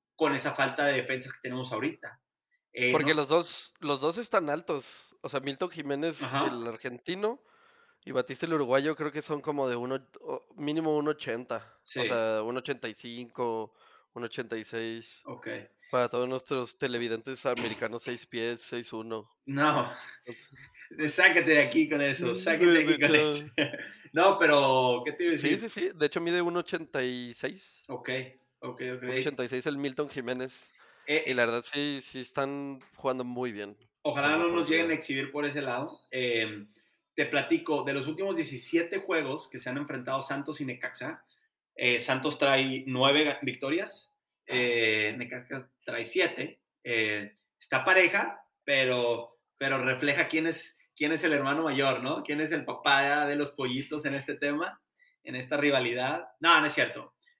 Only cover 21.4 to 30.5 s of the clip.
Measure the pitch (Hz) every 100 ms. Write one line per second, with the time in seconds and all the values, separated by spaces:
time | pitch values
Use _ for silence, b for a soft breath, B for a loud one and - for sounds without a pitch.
21.4 | 165 151 139 160 151 151 143 135 - -
22.4 | 165 160 175 165 151 151 147 151 151 147
23.4 | 151 - 143 - - - - 156 190 190
24.4 | 156 147 135 131 127 120 147 143 175 151
25.4 | 143 190 226 - 359 156 147 175 170 175
26.4 | 175 175 165 175 160 139 127 123 123 117
27.4 | 147 190 - - - 123 - 131 127 -
28.4 | _ _ 127 - 123 127 127 131 143 135
29.4 | 123 123 151 139 143 131 143 143 120 127
30.4 | 131